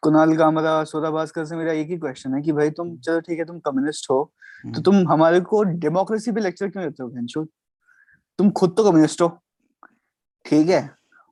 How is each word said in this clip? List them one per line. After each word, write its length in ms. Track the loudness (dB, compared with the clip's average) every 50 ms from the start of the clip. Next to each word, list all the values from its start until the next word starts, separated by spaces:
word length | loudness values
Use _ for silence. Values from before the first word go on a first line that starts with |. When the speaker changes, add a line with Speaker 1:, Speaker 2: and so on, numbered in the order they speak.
Speaker 1:
कुणाल 340 | 2 4 4 4 4 4 4
कामरा, 480 | 4 2 2 2 0 0 0 0 -2 -2
स्वरा 260 | -4 -6 -6 -4 -4
भास्कर 340 | -4 -4 -6 -6 -6 -10 -8
से 120 | -8 -8
मेरा 160 | -6 -4 -4
एक 160 | -4 -4 -4 -6
ही 100 | -8 -8
क्वेश्चन 360 | -8 -8 -10 -8 -8 -6 -6
है 80 | -4
कि 100 | -2 -2
भाई, 180 | 0 0 0 0
तुम, 180 | -2 -4 -10 -10
Speaker 2:
हम्म। 120 | -10 -10
Speaker 1:
चलो 200 | -6 -4 -4 -4
ठीक 180 | -2 -4 -6 -6
है, 60 | -6
तुम 140 | -8 -10 -8
कम्युनिस्ट 520 | _ -4 -2 -2 -2 -2 -6 -8 -4 -2
हो, 220 | -2 -2 -2 -4 _
तो 340 | _ -20 -20 -20 -20 -16 -10
Speaker 2:
हम्म। 140 | -8 0
Speaker 1:
तुम 300 | 2 4 4 4 4 2
हमारे 280 | 4 4 4 4 4 2
को 220 | 2 2 0 0
डेमोक्रेसी 720 | 0 0 -2 -2 -2 -2 0 0 -2 -2 -4 -6 -4 -4
पे 80 | -4 -2
लेक्चर 280 | -4 -4 -4 -6 -8 -8
क्यों 160 | -8 -8 -8
देते 180 | -8 -8 -10
हो, 60 | -14 -12
बहनचोद? 400 | -8 -10 -10 -6 -6 -8 -8 -8 _ _ _ _ _ _ _ _ _ _ _ _ _ _ _ _ _ 2
तुम 120 | 2 2
खुद 240 | 2 2 0 0 2
तो 80 | 2 4
कम्युनिस्ट 380 | 6 6 6 4 4 2 0
हो, 160 | 0 0 0 _ _ _ _ _ _ _ _ _ -20 _ _ _ _ _ _ _ _ _ _ _ _
ठीक 240 | 0 2 2 4 4
है? 220 | 2 2 0 -2 -14 _ _ _ _ _ _ _